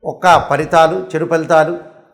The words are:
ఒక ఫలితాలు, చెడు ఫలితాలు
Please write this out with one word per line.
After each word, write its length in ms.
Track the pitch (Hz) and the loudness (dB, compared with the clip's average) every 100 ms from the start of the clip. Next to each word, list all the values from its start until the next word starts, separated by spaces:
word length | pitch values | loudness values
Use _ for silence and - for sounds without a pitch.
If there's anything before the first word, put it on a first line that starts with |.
ఒక 440 | - - 185 160 - | -12 -2 2 2 2
ఫలితాలు, 560 | 143 151 170 160 185 - 156 | -4 0 2 2 0 -6 -6
చెడు 100 | 165 | -4
ఫలితాలు 520 | 165 160 160 156 170 - - _ | -4 0 2 2 -4 -14 -20 _